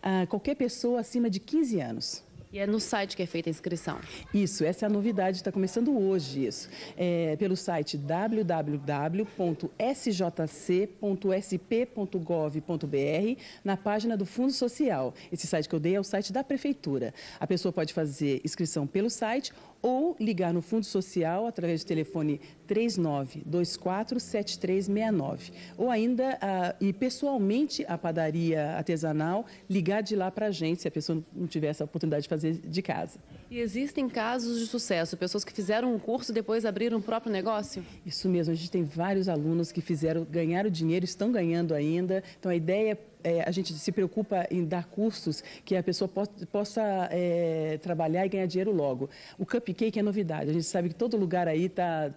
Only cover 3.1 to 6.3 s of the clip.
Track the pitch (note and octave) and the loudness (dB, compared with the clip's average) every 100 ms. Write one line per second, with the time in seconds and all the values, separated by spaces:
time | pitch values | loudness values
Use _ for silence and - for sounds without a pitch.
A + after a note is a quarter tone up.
3.1 | - F3+ E3+ E3 D#3 - E3+ - C#3+ - | -2 -2 -2 -2 -4 -4 -4 -4 -6 -10
4.1 | - - G3+ F#3+ - D#3 F#3 G#3+ G#3 G#3 | -14 -2 2 2 2 0 2 2 2 2
5.1 | G3 F#3 F#3 G3+ F#3+ F#3 - A#3+ C4+ F#3+ | 2 2 0 -2 0 0 2 2 4 4
6.1 | F#3+ C3+ | 2 0